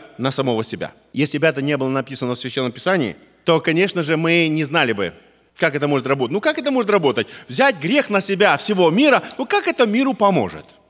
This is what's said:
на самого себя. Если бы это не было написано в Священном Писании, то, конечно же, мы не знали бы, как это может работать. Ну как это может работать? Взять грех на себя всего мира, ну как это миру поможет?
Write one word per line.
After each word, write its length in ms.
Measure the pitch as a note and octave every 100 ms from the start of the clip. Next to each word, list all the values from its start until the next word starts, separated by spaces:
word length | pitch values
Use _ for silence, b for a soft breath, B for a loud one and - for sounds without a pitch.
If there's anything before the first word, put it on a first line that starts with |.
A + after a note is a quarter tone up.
| B -
на 120 | C3
самого 320 | C3+ B2+ A2
себя. 300 | A2 E2+ D#2 _ _
Если 240 | B2 D3 D3
бы 80 | D#3+
это 160 | C#3
не 140 | C#3+ C#3+
было 100 | C3
написано 460 | C3+ C3+ C3 B2
в 40 | A#2+
Священном 320 | B2+ C3+ B2+
Писании, 460 | - E3+ F#3+ A2 - _ _
то, 160 | - D#3+
конечно 420 | E3 D#3+ F#3+ F3
же, 160 | D3+ D#3
мы 300 | E3 E3+ D#3+
не 160 | D#3
знали 280 | C#3 E3 B2+
бы, 220 | G2+ F2 - _ _ _ -
как 180 | E3
это 140 | C#3 D3
может 180 | C#3 B2+
работать. 280 | C3+ A#2+
Ну 60 | F#3+
как 180 | D#4 D4+
это 120 | C#4
может 200 | C4 G3+
работать? 380 | G3+ C#3+ A#2+ G#2 B B
Взять 320 | A3+ C#4 F3
грех 300 | D#3+ C#4+ A#3+
на 100 | G3
себя 380 | F#3 F#3 G3 C#3+
всего 320 | - F#3+ E3
мира, 320 | F#3+ D4 A3+ B -
ну 80 | C4+
как 220 | G4+ F4+
это 180 | - A3+
миру 260 | A3+ C4+
поможет? 540 | A3 G3+ E3+ F#2 D#2 - -